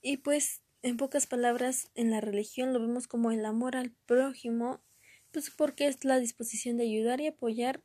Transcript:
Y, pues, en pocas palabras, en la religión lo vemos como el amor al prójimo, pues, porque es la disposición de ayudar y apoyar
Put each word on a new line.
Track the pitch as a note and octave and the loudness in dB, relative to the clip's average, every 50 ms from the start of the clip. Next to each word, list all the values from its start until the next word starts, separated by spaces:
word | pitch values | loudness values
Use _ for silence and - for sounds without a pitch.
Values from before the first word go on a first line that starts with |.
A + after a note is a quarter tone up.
| - | -2
Y, | B3 C#4 C4 | -2 -4 -2
pues, | - C#4+ C#4+ D4 C#4+ - - - _ _ _ _ - | 0 0 2 2 2 -2 -4 -8 _ _ _ _ -4
en | B3 B3 | -4 -2
pocas | A#3 C#4 C4+ - D4 C4+ | -2 -2 -2 0 -2 -2
palabras, | - - A#3+ A#3+ A#3+ A#3+ B3 B3+ B3+ C4 - - - _ | 0 -2 0 2 2 2 2 0 -2 -2 -4 -6 -8 _
en | - A#3 A3+ | 0 2 2
la | A3+ G#3+ | 2 2
religión | G#3+ G#3+ G3+ G3+ G#3+ - - - B3+ C4 C4 | 0 0 -2 -2 -2 -2 -4 -4 -2 0 0
lo | B3 | 0
vemos | A3+ A3+ A#3+ B3 B3 | 0 0 -2 -4 -4
como | - - A#3+ A#3 A3+ A3+ | -4 -2 0 2 2 2
el | A3 G#3+ | 0 0
amor | G#3+ G#3+ A3+ A#3+ B3+ B3+ | 0 0 0 0 0 -2
al | C4 B3+ B3 - _ _ | -4 -4 -6 -8 _ _
prójimo, | - A#3+ B3+ C4 C#4 C4 - - A#3+ A#3 A#3 A#3 B3 C4 - _ _ _ _ _ - - - _ _ | 2 4 4 4 2 -2 -8 -6 -4 -2 -2 -2 -4 -4 -8 _ _ _ _ _ -20 -20 -20 _ _
pues, | _ E4 C#4+ - | _ -8 -8 -8
porque | - - D4+ C#4+ C#4 - C#4 C#4+ | 0 0 0 0 2 2 0 0
es | C4 - - | 0 0 2
la | C4+ C4 C4 | 4 4 4
disposición | B3 A#3 - _ A#3 A3+ - G#3+ - B3 A#3+ | 2 0 -4 _ -8 -6 -6 -6 -4 -2 0
de | A#3 A#3+ | 0 0
ayudar | A3+ G#3+ A3 A3 A#3 B3 C4 | 0 2 2 2 2 0 0
y | D4 | -2
apoyar | D#4 D4+ _ - A#3 A3 A3+ A#3+ B3+ C4 - _ | -2 -4 _ -4 -2 -2 0 0 -2 -2 -4 _